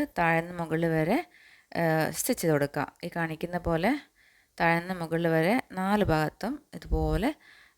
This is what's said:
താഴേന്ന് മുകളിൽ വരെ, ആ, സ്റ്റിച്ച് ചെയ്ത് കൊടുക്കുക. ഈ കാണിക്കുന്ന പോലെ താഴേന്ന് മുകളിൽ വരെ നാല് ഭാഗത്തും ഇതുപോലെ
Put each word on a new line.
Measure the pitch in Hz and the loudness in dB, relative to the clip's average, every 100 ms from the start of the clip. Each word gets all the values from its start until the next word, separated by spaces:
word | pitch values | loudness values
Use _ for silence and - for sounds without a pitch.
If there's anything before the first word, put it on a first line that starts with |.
| 294 | -2
താഴേന്ന് | - 170 165 170 | 0 2 2 0
മുകളിൽ | 175 165 160 165 160 | -4 -2 0 2 2
വരെ, | 156 262 359 - - - _ | 2 0 -2 -12 -20 -20 _
ആ, | - 165 160 151 | -2 0 2 0
സ്റ്റിച്ച് | 160 - - | -2 -2 0
ചെയ്ത് | 170 147 | 2 2
കൊടുക്കുക. | 143 151 - - | 0 -2 -6 -8
ഈ | 175 170 | -10 -4
കാണിക്കുന്ന | 160 156 170 175 170 | -4 -4 -6 -4 -2
പോലെ | 165 196 285 - _ _ _ _ - | 0 2 0 -4 _ _ _ _ -2
താഴേന്ന് | 175 165 175 185 | 2 2 0 -6
മുകളിൽ | 165 165 170 160 | -4 0 2 2
വരെ | 165 254 - 190 | 4 2 -2 -4
നാല് | 190 208 185 | 0 2 2
ഭാഗത്തും | 156 151 - 202 294 - | 2 0 -4 -6 -8 -12
ഇതുപോലെ | 165 - 165 156 156 240 302 - - - | -16 -4 0 0 0 0 -4 -12 -20 -20